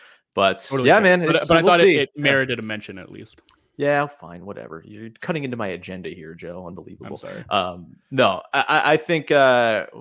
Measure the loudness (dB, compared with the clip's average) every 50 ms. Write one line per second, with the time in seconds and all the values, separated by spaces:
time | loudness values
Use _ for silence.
0 | -20 -20 _ _ _ _ _ 2 2 2 2 0 -4 -6 -4 0 4 4 6 6
1 | 6 6 4 4 2 0 0 0 2 2 2 4 6 6 6 6 6 6 4 4
2 | 0 -2 _ -2 0 0 2 2 0 -2 -4 -6 -6 -8 -10 -10 -12 -14 -16 -16
3 | -16 -18 -18 -20 -20 -20 _ _ _ _ _ _ _ _ _ -4 -2 0 0 0
4 | 0 -2 -6 -14 -20 -18 -18 -18 -16 -16 -16 -14 -14 -14 -16 -16 -18 -18 -20 -18
5 | -18 -18 -18 _ -10 -8 -6 -6 -6 -8 -8 -8 -8 -8 -8 -10 -10 -12 -14 -12
6 | -12 -14 -14 -14 -16 -18 -18 -16 -16 -16 -14 -14 -14 -16 -16 -16 -18 -20 -20 -20
7 | -16 -16 -16 -14 -14 -14 -14 -14 -8 -4 -2 -2 -2 -2 -6 -12 -16 -20 -20 _
8 | _ _ 0 2 2 2 2 -2 -6 -4 -2 -2 0 2 0 2 2 2 2 2
9 | 0 -2 -4 -4 0 2 4 4 6 6 6 4 4 2 0 0 -4 -6 -12 -18